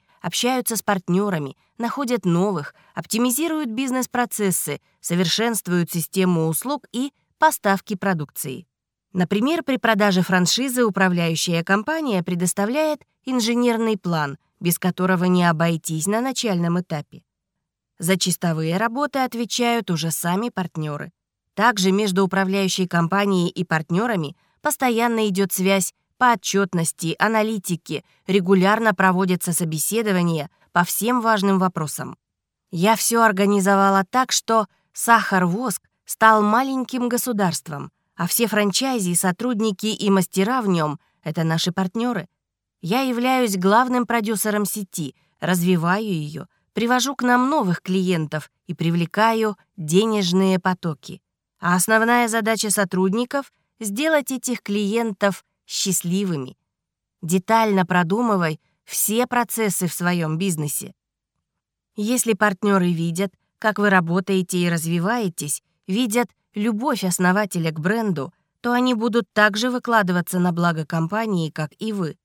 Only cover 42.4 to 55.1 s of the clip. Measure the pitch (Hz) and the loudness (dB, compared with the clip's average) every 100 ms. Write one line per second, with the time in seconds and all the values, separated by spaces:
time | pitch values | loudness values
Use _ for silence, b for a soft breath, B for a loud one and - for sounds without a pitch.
42.4 | _ _ _ _ 165 233 269 240 247 262 | _ _ _ _ -4 -2 0 0 0 2
43.4 | 240 196 185 214 254 247 233 233 214 214 | 0 2 4 4 4 2 0 -2 -2 -2
44.4 | 214 208 202 214 196 - 143 - _ _ | -2 0 -2 -4 -8 -8 -8 -10 _ _
45.4 | 160 180 175 180 170 196 220 170 147 156 | -2 2 2 2 2 0 -2 -4 -4 -10
46.4 | - _ _ - 233 247 247 277 247 247 | -14 _ _ -4 2 2 0 0 2 2
47.4 | 254 311 196 170 - 190 185 175 151 156 | 2 2 0 -2 -2 0 0 0 -2 -6
48.4 | - _ - 170 165 170 165 - 226 226 | -10 _ -14 -4 -2 0 0 2 2 2
49.4 | 220 202 b - 156 175 226 214 185 185 | 0 -4 b -12 0 2 4 2 2 2
50.4 | 190 185 185 185 170 143 - 185 _ _ | 2 2 0 -2 -4 -8 -10 -18 _ _
51.4 | _ _ 170 180 175 220 226 240 233 226 | _ _ -2 0 4 4 4 2 2 0
52.4 | 220 220 214 202 190 180 190 214 247 277 | 0 0 0 0 0 0 0 0 -2 -4
53.4 | - _ _ _ 220 202 311 311 269 262 | -6 _ _ _ -8 -2 0 0 0 -6
54.4 | - 233 - 202 202 220 226 | -4 -6 -4 -2 0 0 -2